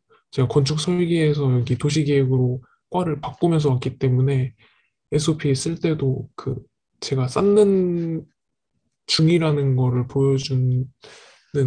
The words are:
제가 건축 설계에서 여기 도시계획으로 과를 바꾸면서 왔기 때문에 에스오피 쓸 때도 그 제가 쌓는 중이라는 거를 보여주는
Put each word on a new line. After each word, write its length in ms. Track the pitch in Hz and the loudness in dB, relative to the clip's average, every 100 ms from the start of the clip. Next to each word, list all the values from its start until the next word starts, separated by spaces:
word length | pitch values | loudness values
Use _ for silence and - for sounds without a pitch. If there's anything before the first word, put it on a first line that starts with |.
| _ _ _ | _ _ _
제가 160 | - 127 | -2 0
건축 320 | 147 139 151 | 2 0 -2
설계에서 800 | 180 180 170 170 156 143 135 123 | -2 0 0 2 2 0 0 0
여기 180 | 120 123 | 0 -2
도시계획으로 840 | 147 151 151 143 131 131 127 127 - _ - | 0 0 2 2 2 2 0 -2 -10 _ -8
과를 300 | 180 170 147 | -4 -4 -4
바꾸면서 500 | - - 170 160 147 | -8 -2 0 2 2
왔기 280 | 123 131 - | 0 -2 -2
때문에 540 | 135 127 131 135 131 - _ _ _ _ - | 0 2 2 0 -4 -8 _ _ _ _ -4
에스오피 420 | 151 156 156 143 | -2 0 0 0
쓸 220 | 135 160 165 | -2 -2 -4
때도 480 | 165 151 135 131 - - | -2 0 -2 -4 -6 -12
그 200 | 135 - - _ _ - | -10 -10 -12 _ _ -14
제가 260 | - 131 127 | -6 -4 -2
쌓는 960 | - 196 208 202 190 180 170 165 160 151 _ _ _ _ _ _ _ - | 0 2 4 4 2 0 -2 -4 -6 -10 _ _ _ _ _ _ _ -4
중이라는 680 | - 160 175 160 147 139 127 | 0 2 2 2 0 0 2
거를 300 | 127 123 123 | 0 0 -2
보여주는 760 | 139 139 135 135 131 127 127 131 _ - - - _ _ 147 | 0 0 0 -2 -2 0 0 -4 _ -20 -20 -20 _ _ -2